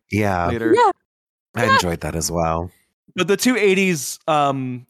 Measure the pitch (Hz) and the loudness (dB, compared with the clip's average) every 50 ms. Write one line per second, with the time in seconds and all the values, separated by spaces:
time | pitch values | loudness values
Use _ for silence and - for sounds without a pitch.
0 | _ _ 98 104 104 101 92 87 87 87 117 117 - 320 370 480 466 392 - - | _ _ -2 0 0 0 0 0 0 -2 -2 -2 2 2 4 4 4 2 2 -2
1 | _ _ _ _ _ _ _ _ _ _ - 113 113 110 - - 92 85 85 80 | _ _ _ _ _ _ _ _ _ _ -4 -2 0 2 2 2 2 0 -4 -4
2 | 80 76 78 82 76 80 82 85 82 80 82 82 87 87 - _ _ _ _ _ | -6 -6 -4 -4 -6 -4 -2 -2 0 0 -2 -4 -6 -8 -14 _ _ _ _ _
3 | _ _ _ 180 180 170 196 190 - 247 254 196 208 196 190 196 190 185 170 139 | _ _ _ -4 -2 -2 -2 0 0 0 0 2 2 2 2 2 2 2 0 -2
4 | - - - - _ 160 156 147 143 139 139 135 131 127 123 123 127 | -4 -10 -12 -8 _ -2 0 2 2 0 0 -2 -6 -8 -8 -10 -14